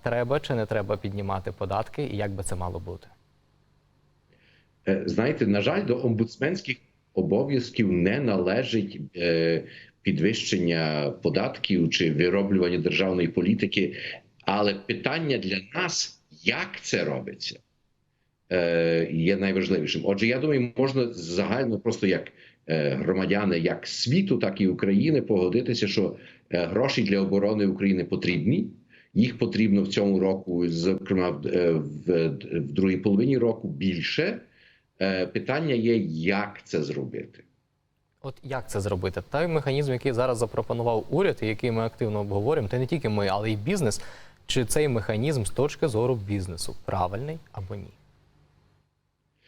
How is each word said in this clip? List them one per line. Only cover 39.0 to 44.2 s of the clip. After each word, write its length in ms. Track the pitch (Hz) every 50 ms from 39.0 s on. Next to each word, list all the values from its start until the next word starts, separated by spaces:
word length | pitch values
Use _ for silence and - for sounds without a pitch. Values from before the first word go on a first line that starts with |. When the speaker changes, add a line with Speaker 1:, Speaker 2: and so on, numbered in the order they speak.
| 98 95 90 95 92 -
Speaker 1:
Той 160 | - 143 170
механізм, 460 | 175 160 151 139 143 135 143 147 139
який 200 | 127 120 - 139
зараз 260 | 120 117 127 131 120 113
запропонував 680 | 120 107 - 117 110 - 120 117 113 120 117 110 - -
уряд, 280 | 135 160 202 - 110 -
і 40 | 117
який 240 | 110 110 104 - 123
ми 120 | 113 113
активно 380 | 113 113 - - 113 107 107 104
обговорюємо, 480 | 101 98 98 101 104 131 160 156 110 98
та 100 | - 123
не 80 | 131
тільки 220 | 120 175 147 - 110
ми, 200 | 107 104 101 95
але 220 | 92 101 107 113
й 60 | 110
бізнес, 440 | 101 104 143 202 196 147 107 98 - - - - -